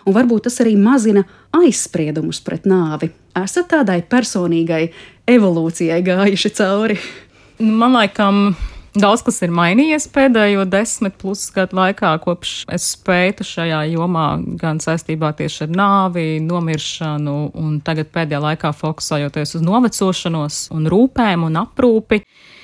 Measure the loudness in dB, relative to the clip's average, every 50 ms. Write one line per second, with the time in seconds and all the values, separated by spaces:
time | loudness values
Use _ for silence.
0 | -2 0 2 4 4 4 2 0 0 -2 0 0 2 2 4 4 4 4 4 4
1 | 4 4 4 2 2 0 -4 -20 _ _ 2 4 4 4 4 2 -4 -4 -4 -4
2 | -2 -2 -2 -4 -4 -4 -6 -8 -8 -8 -6 -2 2 2 4 4 2 0 -2 -4
3 | -6 -6 -8 _ _ _ -6 -6 -4 -4 -2 -2 -2 2 2 2 2 2 0 -2
4 | -2 0 0 0 0 0 -2 -2 0 0 0 0 0 0 0 0 -2 -2 -6 -10
5 | -20 -20 -20 _ 0 4 4 6 6 4 2 2 0 -2 -2 -2 -2 0 0 0
6 | 0 0 2 2 2 2 2 2 0 -2 0 0 0 0 0 0 0 0 -2 -4
7 | -6 -10 -16 -18 -20 _ _ _ -20 _ _ -2 0 0 2 2 4 4 4 4
8 | 2 0 0 0 2 2 4 4 2 2 0 -2 -4 -10 -10 -12 -14 -6 0 2
9 | 4 4 4 2 0 -2 -2 -2 -2 -2 0 2 2 2 4 4 4 2 2 -2
10 | -4 -2 0 2 4 4 4 4 4 2 2 0 0 0 0 0 0 -2 -4 -4
11 | -4 -4 -6 -6 -8 -6 -6 -6 -8 -6 -2 -2 -2 -2 0 0 0 0 0 0
12 | 0 0 0 0 -2 -4 -4 -4 -6 -10 -10 -10 -10 -8 -6 -6 -4 -6 -6 -6
13 | -2 0 0 2 2 0 -2 -4 -8 -10 -6 -6 -4 -2 -2 -2 -2 -2 -2 -2
14 | -2 0 0 0 0 0 -2 -4 -6 -6 -8 -6 -4 -4 -4 -4 -4 -4 -4 -4
15 | -4 -6 -6 -4 -2 -4 -4 -4 -6 -6 -6 -8 -8 -4 -2 0 2 2 2 2
16 | 2 0 -2 -2 -4 -2 -2 -4 -4 -4 -4 -2 -2 -2 -4 -4 -6 -8 -8 -8
17 | -6 -6 -4 -4 -4 -4 -4 -4 -4 -6 -6 -6 -4 -4 -4 -4 -4 -4 -4 -4
18 | -4 -6 -4 -4 -4 -2 -4 -2 -2 -2 -2 -2 -2 -4 -4 -4 -4 -6 -6 -6
19 | -6 -4 -4 -2 -4 -4 -4 -6 -6 -6 -4 -2 0 2 2 2 2 2 0 0
20 | 0 0 0 -2 -2 -4 -2 -2 -4 -4 -6 -8 -10 -8 -4 -2 0 2 4 4
21 | 4 2 2 0 0 0 2 0 0 -2 -2 -2 -4 -4 -2 0 2 2 2 2
22 | 0 0 -2 -2 -2 _ _ _ -20 -20 -20 -20